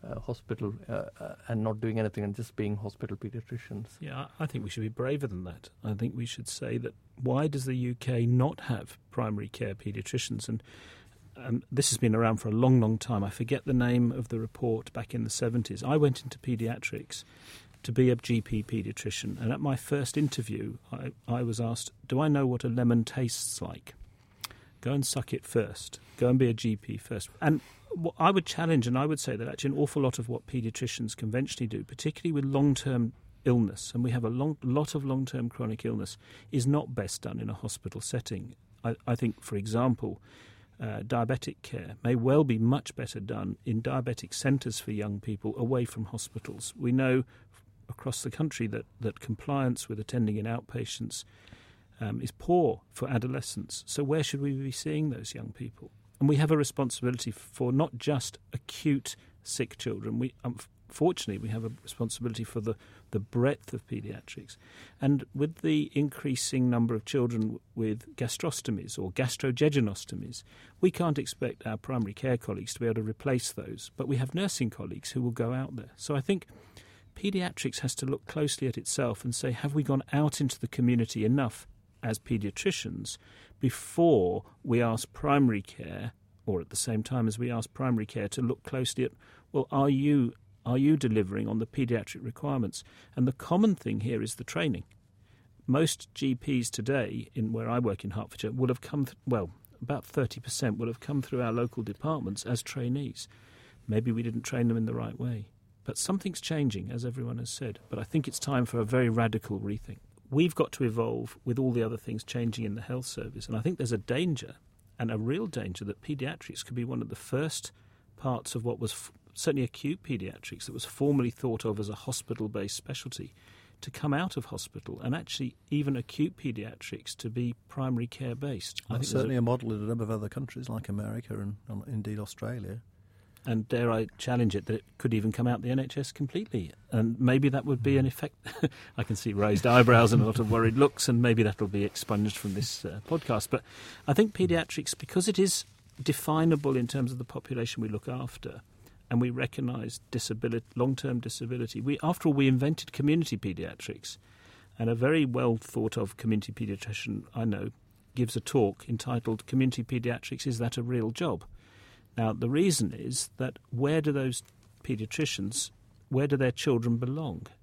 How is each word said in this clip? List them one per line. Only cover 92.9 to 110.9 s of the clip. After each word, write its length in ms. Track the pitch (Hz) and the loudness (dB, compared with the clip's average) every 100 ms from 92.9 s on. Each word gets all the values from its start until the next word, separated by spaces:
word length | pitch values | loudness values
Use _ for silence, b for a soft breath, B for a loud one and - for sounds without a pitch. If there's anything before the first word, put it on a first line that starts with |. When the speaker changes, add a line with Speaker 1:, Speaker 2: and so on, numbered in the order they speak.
| B B - | B B 0
Speaker 2:
And 120 | 127 | 2
the 60 | |
common 400 | 131 - 175 220 | 2 0 4 6
thing 280 | 185 117 107 | 4 0 -2
here 200 | 110 113 | 0 -2
is 140 | 110 - | -2 -6
the 80 | |
training. 400 | 120 165 165 92 - - _ _ b b b _ - | -6 -2 0 -2 -6 -20 _ _ b b b _ 0
Most 480 | 131 160 - - | 4 4 0 -10
G 220 | - 135 123 | -4 -2 -2
Ps 340 | - 131 113 | 0 0 0
today, 600 | - 110 139 107 113 113 | -4 -2 0 0 -4 -8
in 180 | - 110 | -2 -2
where 160 | 113 113 | -2 0
I 120 | 120 | 0
work 240 | 120 95 | 0 -2
in 80 | 101 | -4
Hertfordshire, 400 | 95 104 - 110 | -6 -8 -6 -4
will 160 | 127 127 | 0 0
have 120 | 123 | 0
come 260 | - 147 135 | -2 -2 -2
th-, 120 | - - | -4 -2
well, 240 | 120 87 - - - | 0 0 -8 -20 -14
about 240 | 120 143 - | -6 -4 -2
thirty 340 | - 127 - | 0 0 -2
percent 380 | - - 127 104 | -8 -2 0 0
will 100 | 117 | -4
have 120 | 117 | -6
come 240 | - 147 | -2 -2
through 180 | 131 123 | 0 0
our 100 | 120 | 0
local 300 | 113 120 - | 0 -2 -2
departments 640 | 104 101 151 156 92 101 - | -6 -6 -4 -2 -4 -6 -2
as 160 | 120 | -4
trainees. 640 | - 135 123 131 139 - - B B B B B - | -4 -6 -2 -2 -4 -10 -16 B B B B B 0
Maybe 240 | 107 117 | 2 2
we 100 | 113 | 0
didn't 220 | 117 113 | 0 -4
train 240 | 113 127 117 | -4 2 4
them 100 | 113 | 4
in 80 | 110 | 0
the 80 | |
right 260 | 117 113 - | -2 -6 -4
way. 280 | 123 113 104 _ _ _ | -4 -4 -8 _ _ _
But 140 | - - | -8 -6
something's 440 | - 190 196 170 | -2 -2 -2 -6
changing, 500 | - 160 139 110 98 | -4 0 0 0 -6
as 120 | 120 123 | -6 -6
everyone 340 | 127 120 120 | -6 -6 -6
has 100 | 120 | -6
said. 300 | - 127 - - | -8 -8 -10 -8
But 80 | - | -8
I 60 | |
think 240 | - 160 139 | 0 0 0
it's 120 | - | -4
time 260 | - 135 120 | 0 2 2
for 140 | 120 | 0
a 60 | 107 | 2
very 240 | 127 123 | 4 4
radical 500 | 113 117 110 - 101 | 4 2 2 -2 -4
rethink, 400 | 104 107 - 101 - - - | -4 -6 -8 -16 -18 -20 -2
we've 260 | 135 175 - | 4 4 4
got 160 | 147 | 0
to 100 | - | 2
evolve 540 | 123 | 0